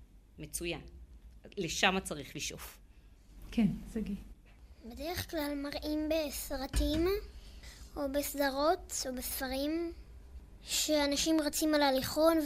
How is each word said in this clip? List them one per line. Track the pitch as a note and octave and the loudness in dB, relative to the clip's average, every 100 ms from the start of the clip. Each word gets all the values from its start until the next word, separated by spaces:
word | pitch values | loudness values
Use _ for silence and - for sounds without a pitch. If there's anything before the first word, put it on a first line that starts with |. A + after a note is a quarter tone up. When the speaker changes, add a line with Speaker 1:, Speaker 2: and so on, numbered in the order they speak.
| - - - - | -20 -20 -20 -14
Speaker 1:
מצוין. | D3+ - E3+ D#3 - - - - - - - G3+ | -8 -6 -4 -6 -8 -16 -18 -20 -20 -20 -12 -6
לשם | E3 - G3 F#3+ | -4 4 4 4
צריך | F#3+ D3+ C3 D3 | 0 -6 -8 -8
לשאוף. | - D#3+ - - - - - - - - - | -6 -8 -12 -16 -20 -20 -20 -20 -20 -18 -4
Speaker 2:
כן, | A#3 F#3+ - - | 2 2 2 -6
שגיא. | A3+ G3+ G3+ - - - - - - A3+ | -6 -4 -6 -10 -18 -20 -20 -20 -18 -14
Speaker 3:
בדרך | A#3+ D#4 F4+ - | -10 -6 -6 -4
כלל | E4 D4 C#4+ | -4 -2 -4
מראים | C#4+ D4 D4+ D4+ D#4 | -6 -6 -4 -2 0
בסרטים, | D#4+ D4 - - C4+ C4+ - D4 D#4+ F4+ G4+ - - - - - - - - | 0 -2 -4 -6 -6 -2 2 2 4 2 0 -4 -14 -18 -16 -16 -16 -12 -4
או | C#4 | -2
בסדרות, | C#4+ C#4+ C#4 C#4 C4+ D4+ F#4 - - C4+ | 0 -2 0 0 4 4 2 0 -6 -4
או | B3+ | -6
בספרים, | - - C4 C4+ D4 E4 E4+ - - - - - - - | -6 -4 -2 0 0 0 -2 -8 -14 -18 -16 -16 -16 -14
שאנשים | - - - D4+ C#4+ C#4+ D#4+ D#4+ | -4 0 2 4 4 2 4 4
רצים | D4 - D#4 D4+ | 4 2 4 6
על | |
ההליכון, | C#4+ C4 - D4+ D#4+ E4 | 6 4 2 6 6 6